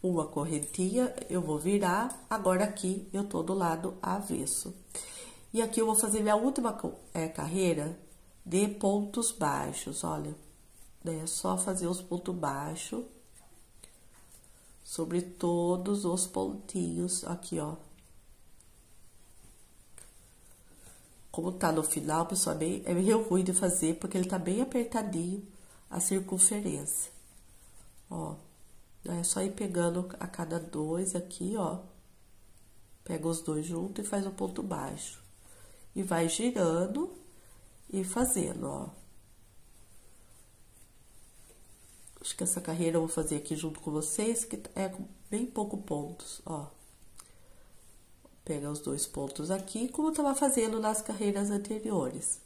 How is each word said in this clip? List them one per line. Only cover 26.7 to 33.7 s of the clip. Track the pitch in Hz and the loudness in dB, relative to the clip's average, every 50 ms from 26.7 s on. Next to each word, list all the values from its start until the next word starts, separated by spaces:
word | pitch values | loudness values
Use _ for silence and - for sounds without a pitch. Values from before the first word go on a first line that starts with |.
| 151 143 147 147 - - - - - - - - - - - - - - - - - - - - - - - | -2 -2 -4 -2 -2 -2 -4 -6 -8 -18 -20 -20 -20 -20 -20 -20 -20 -20 -20 -20 -20 -20 -20 -20 -20 -20 -14
Ó, | - - 165 156 156 156 151 - - - - - - - - - - - - - | -10 -8 -6 -6 -6 -8 -10 -14 -20 -20 -20 -20 -20 -20 -20 -20 -20 -20 -14 -6
é | - 175 170 | -4 -4 0
só | 170 - - 196 190 | 0 0 0 2 0
ir | 202 | -2
pegando | 202 - 214 190 175 175 170 170 170 180 180 180 - - | -2 -2 -4 -2 2 2 2 2 2 0 -2 -4 -6 -8
a | - | -10
cada | 180 - - 170 160 165 165 | -8 -6 -6 -4 -2 -2 -4
dois | 160 160 - 147 151 156 165 175 190 185 - | -4 -4 -4 -4 -2 0 0 0 0 0 -2
aqui, | 180 180 - - - 180 185 214 | -2 -4 -4 -8 -4 -4 -2 0
ó. | 220 185 160 170 180 - - - - - - - - - - - - - - - - - - - - - - - - - | 0 0 -2 -2 -4 -8 -12 -18 -20 -20 -20 -20 -20 -20 -20 -20 -20 -20 -20 -20 -20 -20 -20 -20 -20 -20 -20 -20 -20 -8
Pega | - 175 156 151 | -6 -4 -2 0
os | 165 165 165 | 0 -2 -2
dois | - - 156 151 156 | -2 -2 -2 -2 -2
junto | 170 | -2